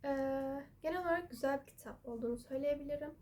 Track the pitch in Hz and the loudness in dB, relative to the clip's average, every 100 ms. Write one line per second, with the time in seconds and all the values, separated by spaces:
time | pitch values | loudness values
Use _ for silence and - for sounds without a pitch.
0 | 277 269 269 269 269 277 277 - 311 359 | 2 2 2 2 0 -4 -8 -4 0 2
1 | 349 339 349 247 269 277 - - 220 - | 4 2 2 -2 2 2 -2 -14 -14 -12
2 | 247 233 240 240 - 269 285 294 285 294 | -8 -2 -2 -2 -2 0 2 0 0 -4
3 | 302 302 | -4 -10